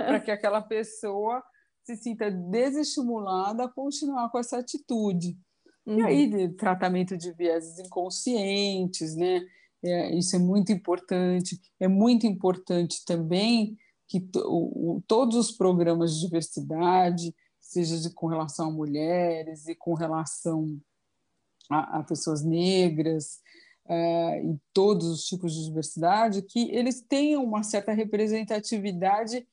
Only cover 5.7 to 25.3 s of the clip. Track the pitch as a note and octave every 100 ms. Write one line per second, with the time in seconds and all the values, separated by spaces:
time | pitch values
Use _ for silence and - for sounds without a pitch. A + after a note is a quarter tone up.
5.7 | _ - G#3+ G#3+ C#4 C#4 G#3 F3+ F3+ G3+
6.7 | F3+ F#3 F3+ F#3 F#3 F3 E3+ F3 E3 E3
7.7 | E3 F#3 F#3 F3+ - - A#3+ G3 G3 G3+
8.7 | F#3+ F3+ F3+ D#3+ D#3 F3+ F3+ F3+ _ _
9.7 | _ F3 F3 - E3+ F3 F#3 F3+ G3+ F#3+
10.7 | F#3+ - F3 - F#3 F3+ F3+ F3+ F3 -
11.7 | _ F#3 F#3+ A3+ A#3+ A3+ F3+ F#3 F#3 -
12.7 | F3+ E3+ - - E3+ D#3+ F3+ A3 A#3 G#3+
13.7 | G#3+ _ _ _ F#3 F#3 - - E3+ -
14.7 | - E3+ E3+ - A3 C4 A#3 A3 - F#3
15.7 | F3+ E3+ E3+ E3+ D#3 F3 E3 D#3+ - C#3+
16.7 | D#3+ F3 F#3 F3+ F3 E3+ - _ _ -
17.7 | F3+ E3 E3 E3 - E3 D#3+ D#3 - D#3+
18.7 | D#3 D3+ C#3+ D#3 F3 F3 D#3+ D#3+ D#3 D#3
19.7 | E3 - E3 E3 D#3+ D#3+ - E3+ D#3+ D#3
20.7 | D3 - _ _ _ _ _ _ _ -
21.7 | D3 - D#3 C#3+ D#3 - D3+ D#3 E3 F3+
22.7 | F#3+ F3+ D#3 D#3 D#3+ D3 - _ - _
23.7 | _ - E3+ E3+ E3+ E3 D#3 D3+ D3+ -
24.7 | - G3+ G3 E3+ D#3+ -